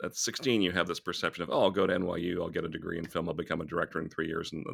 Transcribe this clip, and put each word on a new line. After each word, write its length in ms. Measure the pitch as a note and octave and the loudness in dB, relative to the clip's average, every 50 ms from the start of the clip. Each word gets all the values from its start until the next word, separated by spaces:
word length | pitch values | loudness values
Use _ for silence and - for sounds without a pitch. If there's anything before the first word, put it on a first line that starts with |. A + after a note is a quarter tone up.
at 120 | - - - | -8 -6 -4
sixteen, 480 | - - A#2+ - - - C3 A#2+ G#2+ | -2 -4 -4 -4 -2 2 2 4 4
you 80 | G2 F2 | 4 4
have 160 | F2 F#2 E2 | 4 2 2
this 140 | F2 E2+ - | 2 0 -4
perception 420 | - F2+ F2 - - E2 - - | -4 -4 -4 -2 -2 -2 -2 -4
of, 80 | E2+ - | -4 0
"Oh, 120 | - D3+ | 4 4
I'll 80 | A2 F#2+ | 4 6
go 160 | F#2 G2+ F#2+ F#2 | 6 4 4 4
to 40 | |
N 140 | F#2 F#2+ F#2 | 4 2 2
Y 100 | F2+ F2 E2+ | 0 0 0
U, 220 | E2+ F2 F2 F2 | 0 0 0 0
I'll 80 | E2+ E2+ | -2 -2
get 160 | F2 F2 E2 | -2 -2 -2
a 40 | E2 | -2
degree 300 | D#2+ E2 E2 E2 E2+ E2 | -6 -6 -6 -4 -4 -4
in 60 | E2+ | -4
film, 240 | - - E2+ E2+ E2+ | -2 -2 -2 0 0
I'll 60 | D#2+ | -2
become 260 | D#2+ E2+ - F2 E2 | -2 -2 -2 -2 -2
a 60 | D#2+ | -2
director 340 | D2+ E2 E2+ E2 - - - | -2 0 0 0 0 -2 -4
in 80 | - D#2+ | -4 -4
three 200 | - - E2 D#2+ | -4 -4 -2 -2
years," 240 | D#2+ E2 E2+ - | -2 -4 -4 -4
and 120 | D#2+ D#2+ - - | -6 -6 -6 -6